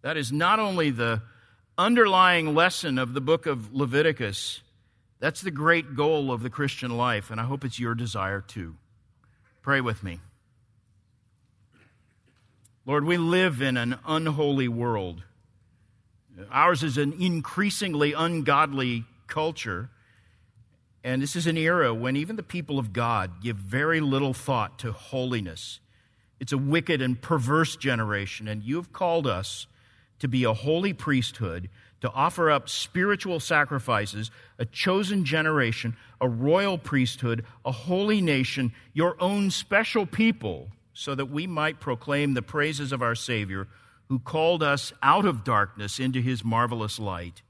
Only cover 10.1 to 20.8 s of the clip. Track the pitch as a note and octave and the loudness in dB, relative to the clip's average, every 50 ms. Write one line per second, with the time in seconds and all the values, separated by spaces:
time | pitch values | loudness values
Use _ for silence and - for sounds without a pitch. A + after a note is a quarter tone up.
10.1 | F2 E2+ - - _ _ _ _ _ _ _ _ _ _ _ _ _ _ _ _ | -12 -12 -16 -20 _ _ _ _ _ _ _ _ _ _ _ _ _ _ _ _
11.1 | _ _ _ _ _ _ _ _ _ _ _ _ _ _ _ _ _ _ _ _ | _ _ _ _ _ _ _ _ _ _ _ _ _ _ _ _ _ _ _ _
12.1 | _ _ _ _ _ _ _ _ _ _ _ - _ _ _ C3 C#3 D3 C#3+ D#3+ | _ _ _ _ _ _ _ _ _ _ _ -20 _ _ _ -2 0 0 2 2
13.1 | F3 F3 E3 E3 F3 F#3 F#3 F#3 D3+ A#2+ C3+ C3+ B2+ B2 A#2+ A#2+ B2+ B2 - - | 2 2 2 2 4 4 4 2 2 0 0 0 0 0 0 -2 -4 -6 -4 -4
14.1 | D#3 D#3 D#3+ D#3+ D3 C#3+ D3+ C#3+ C#3+ C3+ C3 B2 A#2 A#2 A#2+ A#2+ A2+ G#2 F#2+ F2+ | -2 -2 0 -2 0 0 0 2 2 2 0 0 -2 -2 -2 -2 -2 -2 -4 -6
15.1 | E2+ E2 F2 - _ _ _ _ _ _ _ _ _ _ _ _ _ _ _ _ | -8 -12 -16 -20 _ _ _ _ _ _ _ _ _ _ _ _ _ _ _ _
16.1 | _ _ _ _ - - - G2+ B2+ C3+ D3+ F3 F3+ C3 C#3+ D#3+ B2 C#3 D3 C#3 | _ _ _ _ -20 -20 -18 -4 2 4 4 6 4 4 0 -2 0 0 0 -2
17.1 | D#3 E3+ F3+ F#3 E3+ E3 C#3+ - - - G3+ G3+ - - G#3 - D#3+ D3 D3 D3 | 0 0 0 0 0 -2 -4 -6 -2 0 0 0 0 -2 -4 -2 0 2 2 2
18.1 | D3 D3+ E3 E3+ E3+ E3 C#3+ D3 C#3+ C#3 D#3 D3 C#3 C3+ C3 B2 A#2+ A#2 A#2 - | 2 0 0 0 0 0 2 2 4 4 4 2 2 0 0 0 0 -2 -4 -8
19.1 | _ _ _ - - D3+ D#3 E3 D#3+ - - A#2 F#2+ F2 A2+ B2+ _ _ _ _ | _ _ _ -8 -4 -2 -2 -2 -4 -6 -6 -6 -6 -6 -6 -10 _ _ _ _
20.1 | _ _ _ _ _ _ _ _ _ _ - _ _ _ | _ _ _ _ _ _ _ _ _ _ -20 _ _ _